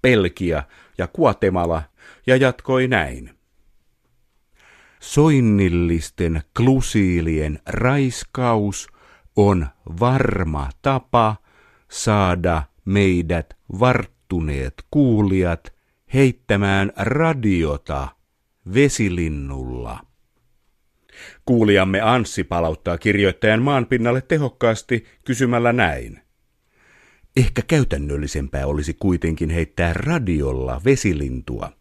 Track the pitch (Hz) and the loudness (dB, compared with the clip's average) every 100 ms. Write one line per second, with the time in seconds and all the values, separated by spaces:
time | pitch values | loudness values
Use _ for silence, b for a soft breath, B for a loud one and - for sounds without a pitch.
0 | 131 117 90 - 90 76 69 b b - | 4 2 2 -2 -4 -2 -6 b b -8
1 | 90 - 143 98 98 92 85 80 76 B | -8 2 0 2 0 0 -2 -4 -6 B
2 | B B - 127 131 - - 131 127 117 | B B 0 2 2 0 -2 0 2 0
3 | 71 64 58 _ _ _ _ _ _ _ | -2 -8 -18 _ _ _ _ _ _ _
4 | _ _ _ _ _ b b b b b | _ _ _ _ _ b b b b b
5 | - 143 160 139 117 101 95 85 85 85 | -2 4 4 6 4 4 4 2 0 -2
6 | - - 87 80 - - 120 135 - 110 | -4 -4 -2 -2 -4 0 2 4 2 2
7 | 95 87 82 78 76 76 - - 127 143 | 2 2 0 -2 -2 -6 -8 -2 0 0
8 | 135 - - - 123 113 104 95 - b | -2 -4 -12 -4 0 0 0 -6 -14 b
9 | b b b - 101 92 73 _ - 85 | b b b 2 4 2 -2 _ -16 -4
10 | 120 131 - 95 80 76 69 - 139 131 | 0 2 0 -2 -4 -4 -8 -6 -4 -4
11 | _ 120 110 107 b b b b b - | _ 2 2 -2 b b b b b -6
12 | - 107 92 90 87 80 71 _ - 101 | 0 2 2 0 0 -2 -4 _ -2 2
13 | 98 90 82 85 - - - 95 127 120 | 2 2 0 -4 -6 -16 -14 0 0 0
14 | 101 _ _ 90 78 69 65 - - 147 | -4 _ _ -4 -4 -4 -8 -12 -4 2
15 | 135 107 101 95 87 82 - _ _ _ | 2 4 2 2 0 -2 -8 _ _ _
16 | _ 131 135 - - 101 101 98 98 - | _ 2 2 2 -2 0 2 0 -2 -4
17 | 101 143 165 147 107 90 78 71 - 71 | -4 0 0 0 0 0 0 -4 -6 -8
18 | 67 _ _ _ _ _ - 104 143 - | -8 _ _ _ _ _ -4 2 2 2
19 | 104 87 82 73 69 67 64 62 58 58 | -2 -2 -4 -6 -10 -10 -10 -10 -12 -14
20 | _ _ _ _ _ _ _ _ _ _ | _ _ _ _ _ _ _ _ _ _
21 | B B B B - 120 107 101 92 95 | B B B B 0 2 6 4 4 0
22 | 110 123 104 - 90 87 82 78 - 85 | 2 0 -2 -6 -4 -2 -2 -4 -6 -2
23 | 110 101 98 - 110 110 135 139 117 123 | 0 2 2 2 0 2 2 0 0 0
24 | 117 127 - 156 135 _ 117 110 - 120 | 0 0 -2 -2 -2 _ 0 0 -2 -4
25 | b b - 120 127 120 120 123 92 67 | b b -6 -2 0 2 2 2 0 -2
26 | 58 - _ _ _ _ b b b b | -10 -18 _ _ _ _ b b b b
27 | b b b - 127 - - 156 127 71 | b b b 0 2 0 0 0 0 -2
28 | 73 71 73 73 67 69 69 76 73 - | -6 -6 -6 -6 -6 -4 -4 -4 -4 -2
29 | 98 87 82 78 80 85 78 - 85 82 | 0 0 -2 -2 -2 -2 -4 -2 -2 -2
30 | 143 170 101 78 67 64 64 62 101 135 | -2 -2 0 -2 -2 -4 -6 -2 0 2
31 | 104 76 69 64 64 60 - _ | 0 -2 -4 -8 -8 -10 -10 _